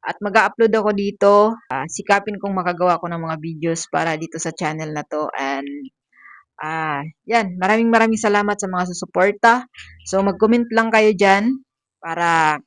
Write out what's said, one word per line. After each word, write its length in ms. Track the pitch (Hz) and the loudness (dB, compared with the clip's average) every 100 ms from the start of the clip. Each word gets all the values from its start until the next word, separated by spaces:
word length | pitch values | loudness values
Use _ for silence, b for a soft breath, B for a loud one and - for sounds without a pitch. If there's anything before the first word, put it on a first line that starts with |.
| - | -8
At 160 | 180 | -6
mag-a-upload 480 | 202 202 202 208 226 | 0 2 2 2 2
ako 240 | 220 214 | 2 0
dito. 640 | 208 202 202 202 202 208 233 _ | -2 -4 0 4 6 4 0 _
Ah, 160 | 131 151 | -8 -6
sikapin 480 | - - 202 202 202 | -10 0 0 0 -8
kong 160 | 202 | -6
makagawa 480 | 190 175 170 180 165 | -4 -4 0 0 0
ko 80 | 170 | -2
ng 80 | 170 | -8
mga 240 | 165 160 | -8 -8
videos 480 | 156 160 165 165 - | -8 -6 -4 -4 -4
para 240 | 156 165 | -4 -2
dito 240 | 156 160 165 | -4 -8 -8
sa 160 | 170 | -10
channel 400 | 156 160 156 156 | -6 -6 -6 -8
na 80 | 151 | -8
to. 240 | 143 151 151 | -8 -6 -6
And, 560 | - 135 139 143 143 135 _ _ B B B B _ | -6 -6 -6 -8 -12 -14 _ _ B B B B _
ah, 400 | 156 160 156 143 151 - - | -8 -6 -4 -6 -8 -14 -2
yan. 320 | 233 208 180 | -2 -2 -4
Maraming 320 | 185 220 233 | 0 2 4
maraming 320 | 226 226 220 | 2 2 0
salamat 400 | 214 208 208 208 | 0 0 0 -2
sa 80 | 196 | -4
mga 240 | 185 180 | -4 -4
susuporta. 720 | 180 - - 190 208 233 240 247 B B B - | -6 -6 0 0 4 4 4 0 B B B -4
So, 160 | 190 | 0
mag-comment 480 | 196 185 214 240 233 | 0 2 2 2 2
lang 240 | 220 226 | 0 2
kayo 240 | 220 214 196 | 4 4 4
dyan 480 | 202 196 220 262 _ _ _ _ | 4 4 2 -2 _ _ _ _
para 640 | 165 165 170 165 160 147 | -10 -2 2 4 2 0